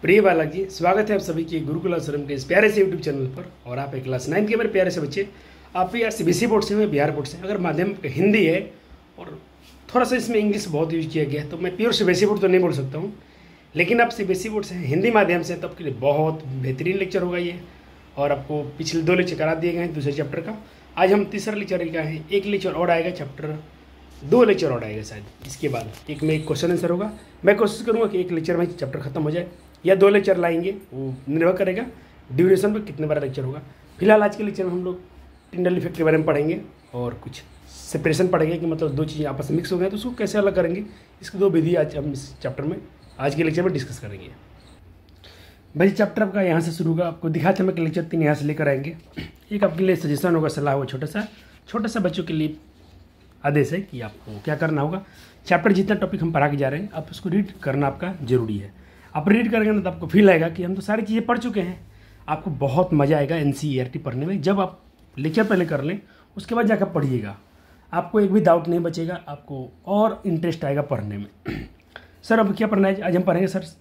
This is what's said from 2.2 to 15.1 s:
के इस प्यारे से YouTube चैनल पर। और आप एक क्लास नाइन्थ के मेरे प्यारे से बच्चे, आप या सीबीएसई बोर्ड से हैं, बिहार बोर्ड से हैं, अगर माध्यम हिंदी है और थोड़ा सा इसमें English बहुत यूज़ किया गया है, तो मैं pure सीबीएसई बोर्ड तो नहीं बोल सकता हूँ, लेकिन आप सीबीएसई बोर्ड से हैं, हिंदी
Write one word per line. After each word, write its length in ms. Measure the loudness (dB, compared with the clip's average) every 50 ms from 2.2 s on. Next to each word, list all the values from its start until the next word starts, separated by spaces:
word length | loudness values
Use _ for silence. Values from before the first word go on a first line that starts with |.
| -4
के 80 | -6 -6
इस 100 | -8 -4
प्यारे 240 | 2 4 4 6 6
से 120 | 6 4
YouTube 200 | 2 2 2 -2
चैनल 240 | -4 -4 -2 -2 -4 -4
पर। 240 | -6 -8 -12 -14 -16 -18 -14
और 140 | -10 -8 -8
आप 140 | -8 -6 -8
एक 80 | -8 -6
क्लास 240 | -4 -4 -4 -2 -2
नाइन्थ 200 | 0 0 2 2
के 60 | 0
मेरे 140 | 0 0 0
प्यारे 220 | 2 2 2 2
से 100 | 0 -2
बच्चे, 260 | -6 -4 -4 -4 -6 -6 -8 -20 -20 -20 -20 -20 -20 -10 -2
आप 200 | -2 -2 -2 0
या 140 | -2 -2 -2
सीबीएसई 380 | -2 0 0 2 2 2 2 4
बोर्ड 160 | 4 2 2
से 100 | 2 0
हैं, 140 | 2 2 2
बिहार 200 | 2 2 2 2
बोर्ड 160 | 0 -2 -6 -8
से 100 | -10 -12
हैं, 60 | -6
अगर 140 | -4 -4 -2
माध्यम 360 | 0 -2 0 0 -2 -2 -2 -6 -8
हिंदी 380 | -6 -2 2 4 4 6 6 4
है 160 | 4 2 0 -2 -6 -14 -20 _ -20 -20 -20 _ _ _ -20
और 80 | -18 -18 -18 -18 -20 -20 -20 -20 -20 -20 -20 -20 -20 -2
थोड़ा 160 | 0 0 2
सा 100 | 2 0
इसमें 240 | -2 0 0 0 2
English 280 | 2 2 0 0 -2 -4
बहुत 260 | -2 -2 0 0 0
यूज़ 140 | -2 -4 -2
किया 180 | -2 -2 -2
गया 160 | 0 -2 -4
है, 80 | -6 -6
तो 80 | -8 -6
मैं 180 | -6 -6 -4 0
pure 160 | 0 0 2
सीबीएसई 320 | 2 4 4 4 4 4
बोर्ड 160 | 4 4 4
तो 60 | 4 6
नहीं 140 | 6 6
बोल 120 | 4 4 0
सकता 240 | 0 -4 -4 -6 -6
हूँ, 160 | -6 -8 -10 -12 -20 -20 -20 -20 -20 -20 -20 -20 -20 _ _
लेकिन 260 | 0 2 2 4 4
आप 80 | 4 2
सीबीएसई 400 | 2 -4 -2 -2 -2 -2 -2 -4
बोर्ड 160 | -4 -4 -6
से 100 | -6 -8
हैं, 100 | -8 -4
हिंदी 260 | -2 0 2 2 4